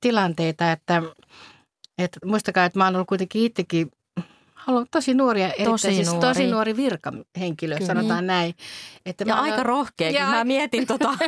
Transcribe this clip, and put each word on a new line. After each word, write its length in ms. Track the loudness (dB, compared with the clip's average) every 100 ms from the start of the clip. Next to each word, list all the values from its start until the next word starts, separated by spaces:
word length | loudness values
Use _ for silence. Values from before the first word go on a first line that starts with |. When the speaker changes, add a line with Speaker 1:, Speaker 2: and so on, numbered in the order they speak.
Speaker 1:
tilanteita, 720 | 2 2 2 0 -2 0 0
että, 320 | 0 0 0 0 -12 _ -20 -20 -20 _ _ -16 -6
että 220 | -6 -6 -2
muistakaa, 400 | -2 0 2 2
että 140 | 4
mä 60 | 2
oon 100 | 2
ollut 120 | 0
kuitenkin 340 | -2 -2 0
itsekin 480 | 0 0 -2 0 -2 _ _ -12 -12 _ _ -12
haluan 240 | -2 -2 0
tosi 220 | -2 2
nuoria, 320 | 2 4 2 0
erittäin 240 | 0 0
Speaker 2:
Tosi 240 | 0 2
Speaker 1:
siis 140 | 2 2
Speaker 2:
nuori. 140 | 2 2
Speaker 1:
tosi 200 | 2 2
nuori 280 | 2 0 0
virkahenkilö, 1000 | -2 -2 -8 -12 -12 -8 -6 -4 -6 -4
Speaker 3:
Kyllä. 120 | -2
Speaker 1:
sanotaan 300 | 0 0 0
Speaker 2:
Niin. 80 | 0
Speaker 1:
näin. 280 | 0 -2 -6 -16 -18 -18 -16 -12
Että 180 | -6 -2
Speaker 2:
Ja 60 | 0
Speaker 1:
mä 60 |
oon 80 | 0
Speaker 2:
aika 120 | 0
rohkeakin. 560 | 0 0 -2 -2 -2 0
Speaker 1:
Ja 60 | 0
Speaker 2:
Mä 120 | 0
Speaker 1:
ai- 80 | 2
Speaker 2:
mietin 420 | 0 0 -2 0
tota, 220 | 0 0 0